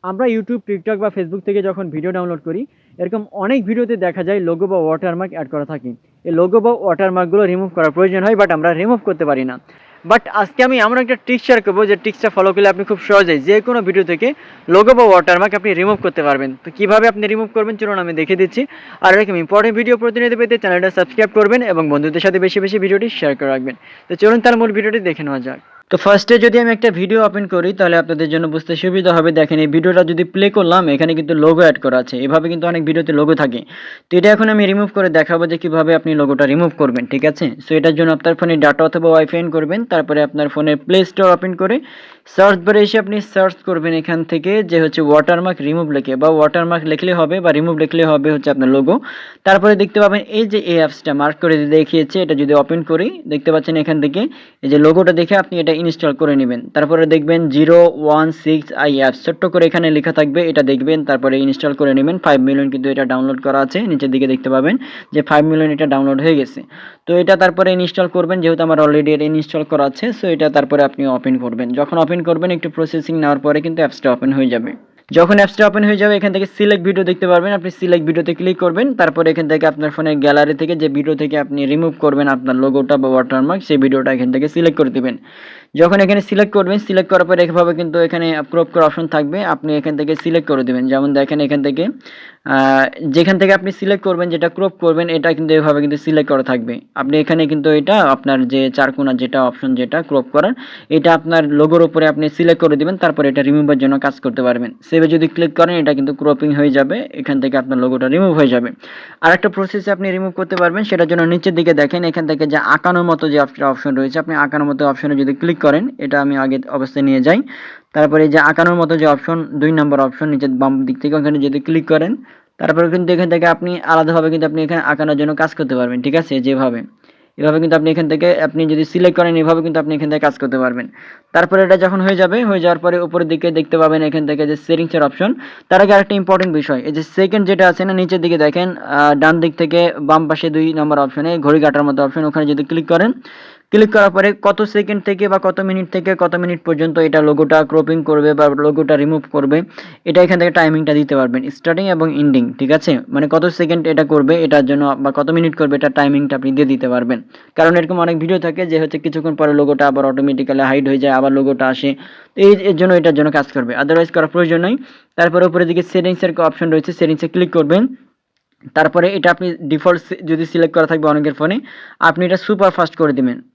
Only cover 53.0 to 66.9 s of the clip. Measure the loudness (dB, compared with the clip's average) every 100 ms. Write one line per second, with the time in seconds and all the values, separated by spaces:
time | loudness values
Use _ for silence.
53 | -2 -8 -8 -4 0 0 0 -4 -2 -2
54 | -2 -2 -6 -8 -20 _ 0 4 4 4
55 | 2 2 0 0 0 -2 -2 -2 -2 -2
56 | -4 0 0 0 0 -4 -6 -2 0 2
57 | 2 2 2 0 2 2 6 6 6 2
58 | 0 2 0 -2 -2 -2 -4 -4 -2 2
59 | 0 0 -6 -4 -2 2 2 2 0 0
60 | 0 0 0 0 0 0 0 0 0 -2
61 | 0 -2 0 0 -2 -2 -4 -2 0 2
62 | 0 0 2 2 2 0 -2 -4 -4 -2
63 | -2 -2 -4 -4 -2 -2 -2 -4 -2 -2
64 | -2 -2 -2 -2 -2 0 0 -2 -6 -20
65 | -6 -4 2 2 2 2 0 0 0 0
66 | 0 0 2 0 -2 -8 -18 -20 -20